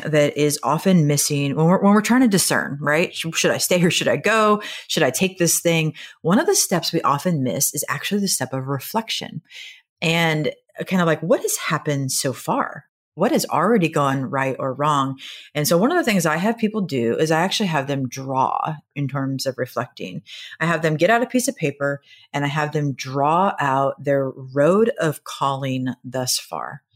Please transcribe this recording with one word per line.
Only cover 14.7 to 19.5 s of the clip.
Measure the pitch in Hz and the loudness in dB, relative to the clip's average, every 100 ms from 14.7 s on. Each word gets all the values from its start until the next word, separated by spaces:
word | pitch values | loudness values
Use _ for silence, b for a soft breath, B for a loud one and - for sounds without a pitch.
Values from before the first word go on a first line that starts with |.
wrong? | 127 147 143 135 135 B B B | -2 0 2 0 -4 B B B
And | 147 147 | -4 2
so | 170 | 4
one | 247 | 4
of | 349 | 2
the | |
things | 240 196 160 | 2 2 2
I | 156 | 0
have | 208 233 | 0 0
people | 214 214 | -2 -2
do | 175 139 113 - | -2 0 0 2
is | 156 | 2
I | 160 | 2
actually | 190 - 196 | 0 0 0
have | 156 135 | -2 -2
them | 139 127 | -4 -4
draw | 135 135 131 127 50 - 151 - | -6 -4 -2 0 -2 -4 -6 -10
in | 147 135 | -6 -4
terms | 139 135 135 | -4 -4 -4
of | 135 | -4